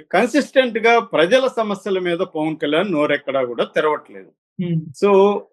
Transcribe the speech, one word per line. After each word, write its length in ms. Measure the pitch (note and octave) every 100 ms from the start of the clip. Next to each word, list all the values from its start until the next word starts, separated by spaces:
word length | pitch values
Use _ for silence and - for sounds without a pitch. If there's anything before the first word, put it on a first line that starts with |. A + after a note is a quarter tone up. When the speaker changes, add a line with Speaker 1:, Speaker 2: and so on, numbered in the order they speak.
| -
Speaker 1:
కన్సిస్టెంట్గా 880 | F3+ A#3 D4 - C#4 B3+ A3 A3+ A#3
ప్రజల 480 | - D3+ F3 B3+ C4
సమస్యల 520 | A#3+ G#3+ G3 G#3+ F#3
మీద 180 | F3+ E3+
పవన్ 400 | F#3 D#3 D#3 D3+
కళ్యాణ్ 340 | D3 D3+ G#3
నోరెక్కడా 520 | D3+ D3 C#3+ - C3+
కూడా 200 | B2+ A#2+
తెరవట్లేదు. 680 | G3+ F3 D3+ D3 - G2 F2 _ _ -
Speaker 2:
Hmm. 160 | F3 E3 D#3+ - G3+
Speaker 1:
So, 340 | G3 G3+ G3+ -